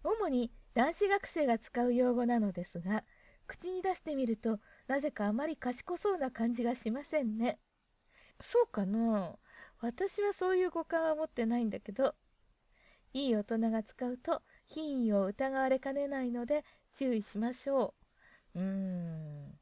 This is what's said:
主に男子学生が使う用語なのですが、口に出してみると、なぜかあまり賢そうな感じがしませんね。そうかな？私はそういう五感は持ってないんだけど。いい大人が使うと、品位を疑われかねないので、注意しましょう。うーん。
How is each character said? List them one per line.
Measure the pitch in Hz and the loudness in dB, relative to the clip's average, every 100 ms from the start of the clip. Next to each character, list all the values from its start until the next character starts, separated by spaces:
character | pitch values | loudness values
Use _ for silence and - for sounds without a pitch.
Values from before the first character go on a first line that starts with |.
主 | 311 440 370 | 0 0 2
に | 254 240 - - | 2 0 -6 -4
男 | 240 269 | 0 2
子 | - 403 | 2 2
学 | 392 - | 2 0
生 | 339 285 | 0 2
が | 226 | 2
使 | - 247 | 0 0
う | 247 | 2
用 | 247 247 | 4 4
語 | 240 240 | 4 2
な | 240 | 2
の | 208 | 2
で | 175 | -2
す | 180 170 | -6 -6
が、 | 175 214 - _ - - - | -2 -2 -4 _ -20 -20 -16
口 | - 349 | -10 -6
に | 370 | -2
出 | 370 349 | -2 -2
し | |
て | 330 | -2
み | 277 | -2
る | 240 220 | 0 0
と、 | 226 214 - - - | 0 -2 -6 -20 -4
な | 277 | -2
ぜ | 285 | -2
か | - 208 | -2 -2
あ | |
ま | 220 311 | 0 -2
り | 302 | -4
賢 | 247 247 - 349 | -6 -6 -6 -2
そ | 415 | 0
う | 370 | 0
な | 262 | -2
感 | - 233 | 0 0
じ | 233 | 2
が | 233 254 | 0 0
し | 226 | -4
ま | 247 | -4
せ | 285 311 | -2 0
ん | 240 214 | 0 0
ね。 | 240 - _ _ _ _ _ _ - _ | -2 -2 _ _ _ _ _ _ -20 _
そ | - 480 | 0 2
う | 466 | 4
か | - 190 | 2 0
な？ | 220 233 214 170 - _ - - _ | 2 2 2 -2 -10 _ -20 -20 _
私 | 233 247 381 - | -6 -2 -2 0
は | 403 | 0
そ | 392 370 | 0 2
う | 370 | 2
い | |
う | 370 | 2
五 | 330 | -2
感 | 320 330 | -2 0
は | 320 302 | 2 0
持 | |
っ | 320 | -2
て | - | -2
な | 226 240 | 0 0
い | |
ん | 226 | 0
だ | 202 | -4
け | - | -8
ど。 | 196 269 - _ _ _ _ _ _ _ _ _ | 0 0 0 _ _ _ _ _ _ _ _ _
い | 262 277 | -4 0
い | 220 | 0
大 | |
人 | 208 226 226 | 0 0 0
が | 220 | 0
使 | 214 - 247 | -4 -6 -6
う | 254 | -4
と、 | - 330 _ - _ | -2 -2 _ -20 _
品 | 311 311 269 226 | -8 -4 0 2
位 | |
を | 202 196 | 4 2
疑 | 202 269 269 | 0 0 2
わ | 262 | 2
れ | 262 | 2
か | 269 | 0
ね | 277 285 | -2 -2
な | 277 | -2
い | 247 | -2
の | 240 240 | -4 0
で、 | 294 - _ _ | 0 0 _ _
注 | - 269 | -2 0
意 | 226 | 0
し | 202 202 | -2 -4
ま | 233 | -4
し | 254 - | -2 0
ょ | 269 214 _ _ _ - - _ | 2 2 _ _ _ -20 -20 _
う。 | 175 | -6
う | |
ー | 190 196 190 180 170 160 156 147 139 | -4 -2 -4 -4 -6 -8 -10 -12 -14
ん。 | 143 | -18